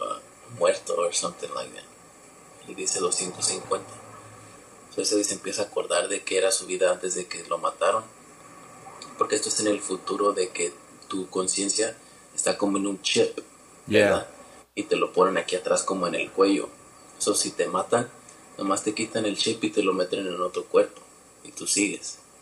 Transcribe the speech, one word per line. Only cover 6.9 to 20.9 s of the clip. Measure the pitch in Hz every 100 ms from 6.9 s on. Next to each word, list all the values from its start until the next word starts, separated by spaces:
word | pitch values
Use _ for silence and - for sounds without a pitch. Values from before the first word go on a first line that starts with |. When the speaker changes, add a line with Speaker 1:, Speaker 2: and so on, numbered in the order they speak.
Speaker 1:
antes | 90 92
de | 90 90
que | 87 -
lo | 85
mataron. | 90 - 87 - - - - - - - - - - - - -
Porque | - 107
esto | 110
es | -
en | 107
el | 101
futuro | - 95 - 98 101
de | 98 92
que | - 110 - - - -
tu | 95 90
conciencia | 95 92 - 98 - 110 - - - - -
está | 95 92
como | 101 98
en | 101
un | 95
chip, | - 120 - - - - - - -
Speaker 2:
Yeah. | 104
Speaker 1:
¿verdad? | 101 98 - - - - -
Y | -
te | - 85
lo | 85
ponen | 87 92 92
aquí | - 90
atrás | - 90
como | - 95 90
en | -
el | -
cuello. | - 98 98 - - - - - -
Eso | -
si | 101 -
te | - 85
matan, | 92 - 117 117 - - - - -
nomás | 98 101
te | 107
quitan | 107 110 113 104
el | 95
chip | 113 110
y | 107
te | -
lo | 95
meten | 92 90 95 95
en | 90
otro | 90 90 -
cuerpo. | - 104